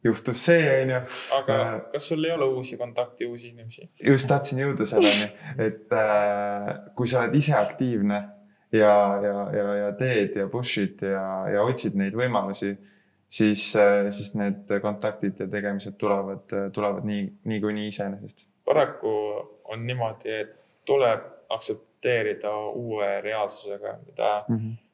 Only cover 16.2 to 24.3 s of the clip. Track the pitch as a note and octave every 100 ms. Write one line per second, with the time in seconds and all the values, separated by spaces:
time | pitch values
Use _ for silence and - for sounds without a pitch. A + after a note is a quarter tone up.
16.2 | G2 G2 - G2 G2 G2 G#2 G2 G#2+ G#2
17.2 | G2 - - A2 G#2 G#2 G#2+ G2+ G2+ G2
18.2 | G#2 _ _ _ - D3+ C3+ - A2 G#2+
19.2 | G#2 G#2 - - - A2+ A#2 B2+ A2+ G#2+
20.2 | G#2+ A2 A2 - _ _ - C#3 B2 A2
21.2 | - - _ A2+ - G#2+ _ _ B2+ A#2+
22.2 | G#2+ G2 G#2 G#2+ G#2+ A2 A#2 G#2+ G2+ G2
23.2 | G2 A2 G#2 - G2+ G2+ G#2 G#2+ - -
24.2 | G#2+